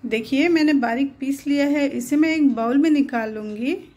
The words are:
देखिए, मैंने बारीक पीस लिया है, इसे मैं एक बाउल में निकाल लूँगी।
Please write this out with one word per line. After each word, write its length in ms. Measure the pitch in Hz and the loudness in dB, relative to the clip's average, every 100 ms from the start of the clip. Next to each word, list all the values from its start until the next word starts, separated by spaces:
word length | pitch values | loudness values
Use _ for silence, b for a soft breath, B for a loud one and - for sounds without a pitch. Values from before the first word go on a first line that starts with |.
देखिए, 440 | 240 226 220 269 330 | -4 -6 -2 0 2
मैंने 260 | 330 302 277 | 4 4 2
बारीक 380 | 233 233 277 - | 0 -2 -4 -4
पीस 260 | 269 277 294 | -6 -6 -2
लिया 180 | 285 285 | 0 0
है, 200 | 294 277 | 0 -2
इसे 260 | 240 240 294 | -4 -2 0
मैं 140 | 320 | 2
एक 240 | 320 277 226 | 2 2 2
बाउल 220 | 226 269 | 0 2
में 120 | 320 | 4
निकाल 420 | 294 269 240 220 | 2 2 -2 -4
लूँगी। 440 | 214 214 208 254 392 - | -8 -10 -6 -4 -6 -8